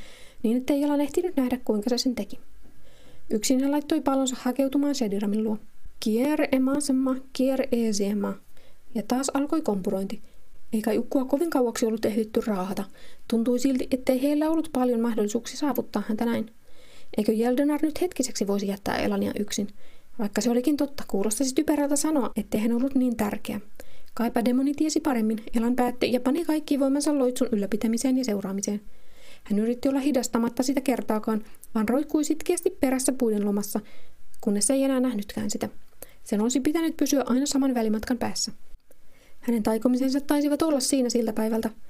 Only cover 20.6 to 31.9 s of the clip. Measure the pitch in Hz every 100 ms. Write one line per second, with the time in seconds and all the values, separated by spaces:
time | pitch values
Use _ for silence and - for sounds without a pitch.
20.6 | 254 285 285 - - 196 202 - 269 262
21.6 | 302 294 285 285 302 311 233 - 202 220
22.6 | 226 233 269 269 254 233 208 - - 214
23.6 | - - - - - - 233 240 226 247
24.6 | 277 285 311 311 302 240 220 220 - 233
25.6 | 233 247 247 240 - 247 254 311 330 311
26.6 | 302 277 277 277 302 294 254 247 247 208
27.6 | 196 208 226 233 262 262 247 202 196 196
28.6 | 202 208 - - - - - - - 202
29.6 | 226 240 277 277 269 247 233 233 233 -
30.6 | 254 277 277 240 - 214 214 214 - -
31.6 | - 220 214